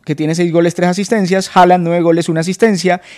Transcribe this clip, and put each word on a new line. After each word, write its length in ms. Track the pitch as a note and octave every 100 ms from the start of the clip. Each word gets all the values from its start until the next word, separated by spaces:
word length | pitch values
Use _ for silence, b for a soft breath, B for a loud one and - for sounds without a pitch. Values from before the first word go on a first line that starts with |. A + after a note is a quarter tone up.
| -
que 80 |
tiene 220 | D3+ D3+ E3
seis 160 | F3
goles, 240 | E3 E3+ E3+
tres 140 | F3+
asistencias. 600 | F3+ G3 A3 F3+ F#3+ F#3+
Haaland, 320 | F#3+ F3+ F3+ E3+
nueve 160 | E3+
goles, 260 | E3+ E3 E3+
una 120 | D#3+
asistencia. 600 | E3 F#3 A3+ F#3 F3+ F3+ B